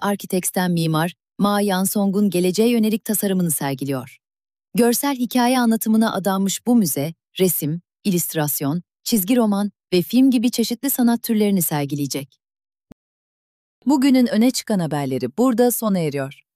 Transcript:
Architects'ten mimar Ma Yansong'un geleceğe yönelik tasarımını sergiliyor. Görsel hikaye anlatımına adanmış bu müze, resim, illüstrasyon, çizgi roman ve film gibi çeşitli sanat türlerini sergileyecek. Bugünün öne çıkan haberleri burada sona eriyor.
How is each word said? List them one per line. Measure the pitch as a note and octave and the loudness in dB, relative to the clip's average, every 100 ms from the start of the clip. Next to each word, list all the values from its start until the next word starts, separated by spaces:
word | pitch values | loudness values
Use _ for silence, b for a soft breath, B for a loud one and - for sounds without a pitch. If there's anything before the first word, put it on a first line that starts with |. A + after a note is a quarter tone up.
Architects'ten | G3+ G3+ - F#3 - F#3+ F3+ | -4 -4 -4 -4 -2 -2 0
mimar | E3+ D#3+ D#3 F3 - _ - | 0 0 0 -2 -6 _ -2
Ma | G3+ G3+ | 0 0
Yansong'un | G3+ F#3 G3 G#3 G3 F#3+ G#3 | 0 0 -2 0 0 0 0
geleceğe | F3 F3+ F#3 A#3 | 0 0 2 2
yönelik | A#3+ A3 A3 - | 2 0 -2 -4
tasarımını | G#3 G3+ F#3 F3 | -4 -2 0 -2
sergiliyor. | D3 C#3 C3+ C#3 C3+ C3+ - _ _ _ _ _ F#3+ | -2 -4 -4 -4 -6 -8 -18 _ _ _ _ _ 0
Görsel | A#3+ A#3 C#4+ B3+ | 2 2 -2 -4
hikaye | B3 B3 A#3+ B3+ | -2 0 2 2
anlatımına | A#3 A3+ A3 A3 A3 | 2 0 0 0 0
adanmış | G3 G3 F#3+ G3 - A3+ | -2 -2 -2 -2 -4 0
bu | A#3+ | 2
müze, | E3+ C#3 D3+ - _ - | 2 -2 -6 -8 _ -2
resim, | F#3 - D3+ E3+ - _ | 0 0 -4 -6 -10 _
illüstrasyon, | G3+ F3 - D#3+ D3 - C#3 E3+ - _ | -2 -2 -2 -2 -4 -2 -4 -4 -8 _
çizgi | - A3+ F3+ B3 | -2 -2 2 2
roman | G#3+ G3+ G#3 - _ | 2 0 -2 -6 _
ve | F3+ | -2
film | E3 A#3+ C4+ | 2 4 4
gibi | B3 A#3+ | 4 2
çeşitli | - A3 A#3+ C#4 | 0 -2 -4 -4
sanat | - A#3 A#3 | 0 2 2
türlerini | - G#3+ G#3 G3 | 0 0 2 2
sergileyecek. | E3 D3 C#3 D3 C#3 C#3 C#3 _ _ _ _ _ _ - _ _ _ _ _ _ _ _ B3 | 0 -2 -2 -4 -4 -6 -10 _ _ _ _ _ _ -20 _ _ _ _ _ _ _ _ 0
Bugünün | C#4+ C#4 B3+ A#3+ | 2 4 4 4
öne | G#3+ B3+ | 4 2
çıkan | - - G3 | 0 -2 -2
haberleri | D#3 D3+ C#3 B2+ B2 - | 0 -2 -2 -2 -4 0
burada | C4 A3+ B3 | 2 4 2
sona | A#3 A3 F#3+ | 2 0 0
eriyor. | D#3 C#3 C3+ - _ | -2 -4 -8 -12 _